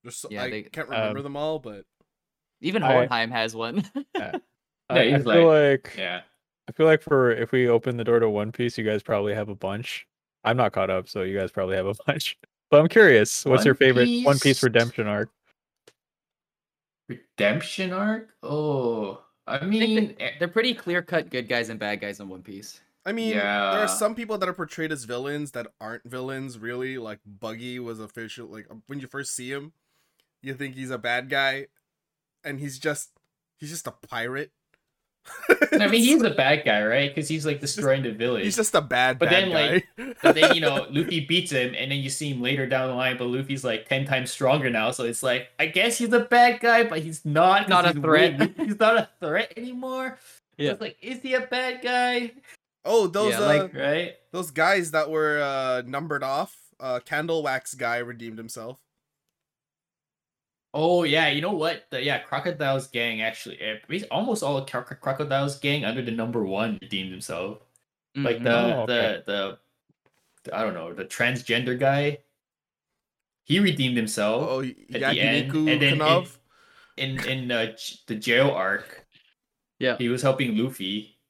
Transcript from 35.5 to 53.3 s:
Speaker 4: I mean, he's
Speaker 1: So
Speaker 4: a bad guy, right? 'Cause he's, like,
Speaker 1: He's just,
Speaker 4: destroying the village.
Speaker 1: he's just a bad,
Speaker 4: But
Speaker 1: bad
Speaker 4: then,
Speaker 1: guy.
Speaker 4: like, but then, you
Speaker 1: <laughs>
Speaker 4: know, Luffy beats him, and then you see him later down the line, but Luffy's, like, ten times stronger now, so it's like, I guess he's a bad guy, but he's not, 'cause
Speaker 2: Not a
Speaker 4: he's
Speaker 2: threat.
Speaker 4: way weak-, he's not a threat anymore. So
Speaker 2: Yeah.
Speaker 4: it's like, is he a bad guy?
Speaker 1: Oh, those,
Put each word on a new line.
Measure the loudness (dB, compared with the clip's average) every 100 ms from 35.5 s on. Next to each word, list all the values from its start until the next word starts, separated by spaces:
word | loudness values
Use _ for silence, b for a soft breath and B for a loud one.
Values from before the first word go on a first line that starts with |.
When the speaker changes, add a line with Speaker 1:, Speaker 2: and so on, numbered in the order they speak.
| 2 4
Speaker 4:
I | 4 4
mean, | 4
he's | 6 6
Speaker 1:
So | 4
Speaker 4:
a |
bad | 2 2 2 2
guy, | 2
right? | 2 2 0
'Cause | -2 -4
he's, | -4 -4
like, | -4
Speaker 1:
He's |
just, | -4 -2
Speaker 4:
destroying | 2 2
the | 0
village. | -4 -2 0
Speaker 1:
he's | 0 0
just | 2
a | 0
bad, | 2 2 2 2
Speaker 4:
But | 4
Speaker 1:
bad | 4
Speaker 4:
then, | 2
Speaker 1:
guy. | 0 2 0 0 -14
Speaker 4:
like, | -12 2
but | 4
then, | 6 6
you | 6
Speaker 1:
<laughs> | 2
Speaker 4:
know, | -2 -2
Luffy | -2 -2 -4
beats | 0 0 0
him, | -2 -2 -4
and | -4
then | -4
you | -4
see | -6 -6
him | -4
later | -2 -2 0
down | -2 -2
the |
line, | -2 -2 -2
but | -4
Luffy's, | -4 -4 -6
like, | -4 -6 -2
ten | -4 0
times | -2 -4
stronger | -2 0 2 0
now, | 0 -2
so | -2
it's | -6 -2
like, | -2 -2 -4 -4
I | -2
guess | 0 0 0
he's | 2
a | 2
bad | 4 6 6 4
guy, | 4 4
but | 4 -2
he's | -6 -8
not, | 0 4 6 4
'cause | 4
Speaker 2:
Not | 4 4
a |
Speaker 4:
he's | 2
Speaker 2:
threat. | 4 6 6 4
Speaker 4:
way | -2
weak-, | 0 -6
he's | 2
not | 4 4
a | 0 _
threat | -4 -2 -4 -8
anymore. | -12 -10 -8 -6 -8 -10
So | -20 -20 _ -4
Speaker 2:
Yeah. | -4
Speaker 4:
it's | -4
like, | -8 -12
is | -14 -10
he | -4
a | -4 -2
bad | -4 -4 -6
guy? | -2 0 0 -2 -6 -12 b b _ _
Speaker 1:
Oh, | 0 2 2
those, | 2 0